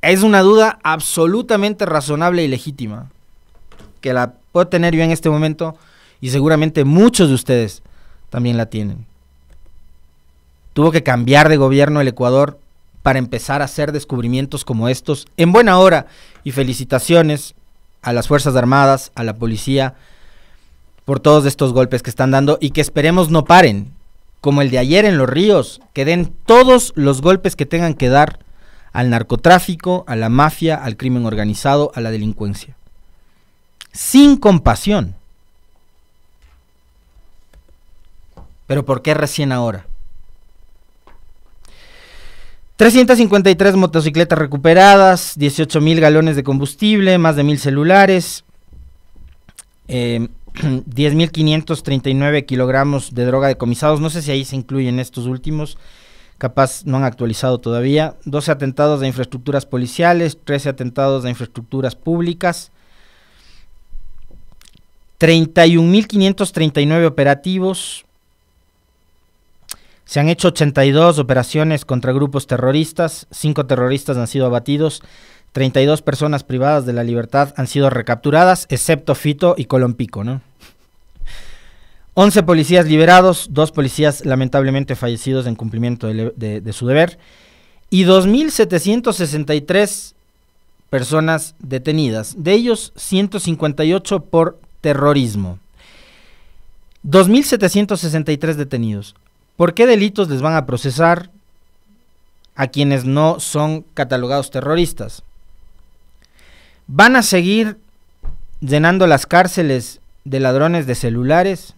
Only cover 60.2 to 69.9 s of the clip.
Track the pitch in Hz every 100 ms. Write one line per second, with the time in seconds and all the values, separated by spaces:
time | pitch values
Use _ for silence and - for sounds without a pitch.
60.2 | 165 - - 143 139 135 127 123 135 135
61.2 | 123 123 120 - 117 135 131 - - 170
62.2 | 170 170 180 170 - _ _ _ - _
63.2 | _ _ _ - - - _ - - -
64.2 | - - - - - - _ _ _ _
65.2 | 160 165 160 165 165 170 165 196 208 208
66.2 | 190 190 196 - 156 147 147 160 170 139
67.2 | 139 139 180 185 185 180 - - _ _
68.2 | _ _ _ _ _ _ _ _ _ _
69.2 | _ _ _ _ _ - _